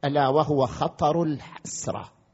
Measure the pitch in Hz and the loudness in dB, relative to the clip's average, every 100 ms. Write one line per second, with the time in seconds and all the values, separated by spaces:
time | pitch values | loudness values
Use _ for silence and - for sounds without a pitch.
0 | 143 147 135 143 151 143 127 - 156 - | 0 2 4 4 2 2 2 0 -4 0
1 | 156 165 165 139 - - - - - - | 0 2 0 -2 -8 -18 -14 -10 -8 -8
2 | - _ _ | -10 _ _